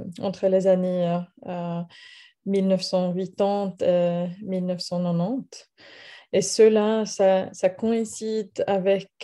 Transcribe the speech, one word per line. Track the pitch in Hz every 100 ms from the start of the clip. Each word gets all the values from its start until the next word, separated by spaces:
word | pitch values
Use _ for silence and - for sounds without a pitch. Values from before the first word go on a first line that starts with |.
| - -
entre | 196 185 190
les | 190 190
années, | 185 185 180 175 175 175 _ -
euh, | 175 175 170 170 - - - - _ 196
mille | 196 190
neuf | 185
cent | - 185 180
huitante | 180 185 - 202 202 196 180
et | 185 175 175 175 180 185
mille | 202 185 180
neuf | 175
cent | - 175
quatre-vingt-dix. | 175 170 180 262 - - - _ - - - - -
Et | 190
cela, | 190 - 220 214 208 220 208
ça, | - 190 190 -
ça | - 185
coïncide | 185 226 233 220 - 220 220 196 - -
avec, | 196 190 196 190 _